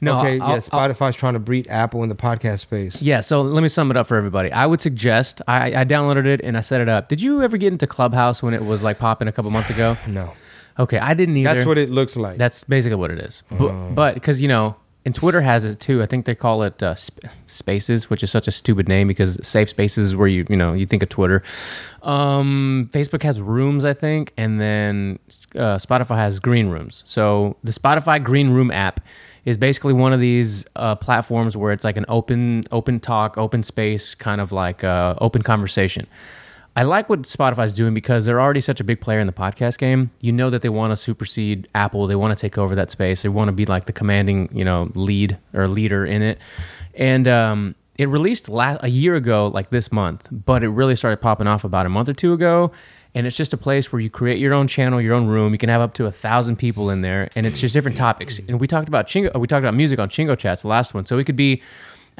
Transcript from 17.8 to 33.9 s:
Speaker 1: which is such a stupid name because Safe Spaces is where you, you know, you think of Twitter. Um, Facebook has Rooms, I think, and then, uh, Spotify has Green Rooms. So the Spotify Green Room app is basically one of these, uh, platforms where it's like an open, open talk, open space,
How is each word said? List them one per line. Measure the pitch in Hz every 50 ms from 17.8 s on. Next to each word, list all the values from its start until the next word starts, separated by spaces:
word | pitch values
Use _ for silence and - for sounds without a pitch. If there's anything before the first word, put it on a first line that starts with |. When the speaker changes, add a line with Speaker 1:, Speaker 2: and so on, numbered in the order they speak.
| 101 - 120 117 - -
Speaker 1:
which | 110 101 -
is | - -
such | 113 - -
a |
stupid | 98 - - - 110 95 92 82
name | 95 95 101
because | 101 95 - 101 92 90 92 -
Safe | - - 110 107 104
Spaces | - - 101 104 - 113 104
is | 98 95
where | 95 101 98
you, | 95 92 87 -
you | 104
know, | 95 87 85 82
you | 95 98
think | 95 - 101 98
of | -
Twitter. | - - 95 90 92 95 - - - - - - - - - - - - -
Um, | - 143 143 143 143 139 139 139 139 139 139 135 135 135 131 123 113 -
Facebook | 147 147 139 - 147 -
has | 151 135 107
Rooms, | 101 98 113 123 135 139 143 143 139
I | 147 143
think, | - - 151 156 156 151 - -
and | - 110 110 107 107
then, | 107 107 107 107 104 104 101 101 98 98 95 - - _ - - - _ -
uh, | - 120 110 101
Spotify | 95 - - 131 123 123 120 120
has | 113 110 104 98 95
Green | - 127 120 120 110 98
Rooms. | 85 80 76 55 - - -
So | - - 120 107 104 104 104 104 101 - - -
the | 113 113
Spotify | - - 135 147 156 147 160 151 151 135
Green | 120 127 139 143 135
Room | 127 127 131 123
app | - 92 98 95 - - - - - - - - - _ _
is | 127 117
basically | 101 123 135 139 - - 139 135
one | 123 127 131 135
of | 127
these, | 123 123 120 120 120 110 104 98 - - _
uh, | - 113 113 107
platforms | - - - 123 113 120 - 123 117 113 113 104
where | 107 101 107 104
it's | 101 -
like | 110 101
an | 104 101 -
open, | 110 117 110 - 127 117 120 120 117 117 107 - -
open | 117 110 - 123 113
talk, | - - 120 110 107 107 -
open | 107 110 107 - 117 110
space, | - - - 110 107